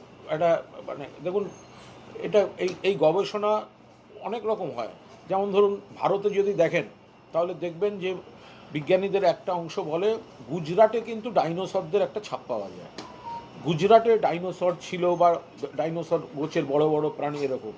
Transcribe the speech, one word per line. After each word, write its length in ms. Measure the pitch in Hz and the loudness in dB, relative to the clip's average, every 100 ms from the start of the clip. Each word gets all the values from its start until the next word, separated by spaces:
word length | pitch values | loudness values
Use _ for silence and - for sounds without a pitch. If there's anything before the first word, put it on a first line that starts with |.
| - - - | -20 -18 -8
একটা, 300 | 156 170 156 - - - | 0 2 2 -2 -14 -12
মানে, 180 | 139 139 - 165 | -10 -12 -10 -4
দেখুন, 180 | 202 190 - - - - - - - 180 | -4 -4 -8 -20 -20 -20 -20 -18 -10 0
এটা 140 | 202 190 - | 2 2 0
এই, 80 | 180 165 | -6 -2
এই 120 | 185 196 | -2 2
গবেষণা 480 | 151 180 190 208 208 214 - - - - - - 185 | 4 4 0 -2 0 0 -2 -14 -20 -20 -20 -14 -8
অনেক 140 | 226 208 | -6 -2
রকম 180 | 214 165 117 | -2 -4 -6
হয়। 160 | 107 90 - - - | -8 -10 -20 -16 -4
যেমন 180 | 190 202 190 | 0 2 4
ধরুন, 180 | 202 202 - - | 4 2 -8 -2
ভারতে 280 | 156 196 208 190 | 0 0 0 0
যদি 140 | 196 175 | 2 4
দেখেন 220 | 165 165 110 - - - - | 2 2 -2 -8 -20 -20 -6
তাহলে 200 | 165 175 165 175 | -2 -2 -2 -6
দেখবেন 280 | 165 208 202 | -2 -2 -2
যে 60 | 185 185 - - - - - 147 | -4 -6 -10 -20 -20 -20 -10 -6
বিজ্ঞানীদের 480 | 147 185 196 190 185 | 2 2 2 2 2
একটা 180 | 156 - 175 | 0 -2 -4
অংশ 140 | 170 - | -4 -6
বলে 300 | 160 165 208 220 - - 117 | -4 0 0 -2 -6 -18 -8
গুজরাটে 480 | 170 151 175 220 226 | -6 0 6 6 4
কিন্তু 260 | 226 226 226 185 | -4 -6 -4 0
ডাইনোসরদের 640 | 151 170 185 190 165 196 185 | 0 0 -4 -4 -2 0 0
একটা 120 | - - | -4 -8
ছাপ 120 | 127 - | -8 -6
পাওয়া 220 | 113 98 90 | -8 -8 -12
যায়। 140 | 80 - - - - - - - 127 | -16 -16 -16 -16 -12 -12 -14 -8 -4
গুজরাটে 460 | 160 196 226 233 220 143 | 2 8 8 8 4 2
ডাইনোসর 460 | 170 180 165 180 165 | -2 -4 -2 -2 -2
ছিল 220 | - 180 175 170 | -4 -2 2 4
বা 80 | 175 170 - - 139 139 | 4 4 -2 -12 -10 -4
ডাইনোসর 400 | 156 165 160 165 143 147 | -4 -4 -2 -4 -4 -6
গোছের 300 | 156 170 139 | -4 -2 0
বড় 140 | 143 151 | 2 2
বড় 120 | 151 151 147 | 2 0 -2
প্রাণী 220 | 143 147 135 | -6 -4 -4
এরকম। 280 | 127 107 | -4 -8